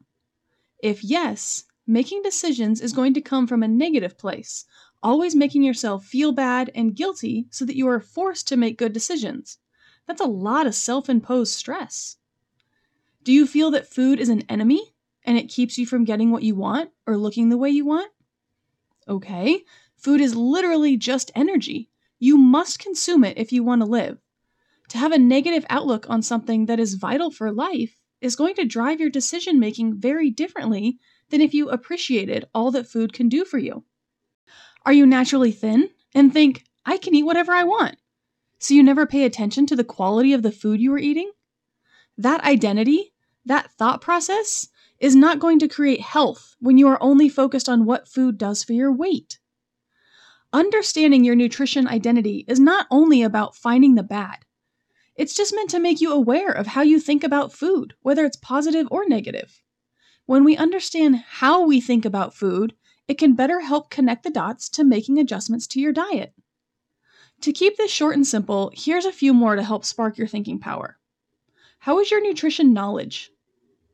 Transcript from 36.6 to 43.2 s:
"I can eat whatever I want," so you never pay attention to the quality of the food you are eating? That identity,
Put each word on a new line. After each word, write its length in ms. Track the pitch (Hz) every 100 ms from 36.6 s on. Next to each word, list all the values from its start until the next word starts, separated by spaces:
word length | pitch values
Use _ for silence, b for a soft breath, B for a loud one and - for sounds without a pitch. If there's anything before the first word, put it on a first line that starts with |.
| _ _ -
"I 120 | 381
can 180 | 370 294
eat 80 |
whatever 300 | 302 339 339
I 100 | 359
want," 340 | 349 440 269 - _ _ _ _ _ _
so 140 | -
you 100 | 285
never 220 | 269 277 294
pay 180 | 277
attention 420 | 254 233 208 262 285
to 80 | 269
the 80 | 233
quality 460 | - 190 214 269
of 120 | 269
the 80 | 214
food 300 | 208 214 214
you 120 | 254
are 60 | 285
eating? 320 | 285 311 403 - _ _ _ _ _ _ _ -
That 260 | 240 330
identity, 720 | 285 247 214 208 226 320 415 _